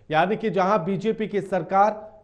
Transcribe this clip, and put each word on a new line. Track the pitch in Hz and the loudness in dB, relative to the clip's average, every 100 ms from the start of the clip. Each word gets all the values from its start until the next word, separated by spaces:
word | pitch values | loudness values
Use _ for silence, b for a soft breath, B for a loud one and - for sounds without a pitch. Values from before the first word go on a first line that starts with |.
| B | B
यानी | 156 180 214 | 2 2 0
कि | 214 | -2
जहां | 185 185 214 165 | 0 2 2 0
बीजेपी | 196 208 220 214 | -2 -2 -2 -4
की | 202 | -4
सरकार | 190 185 156 190 208 214 - - | -4 -4 0 4 4 2 -12 -18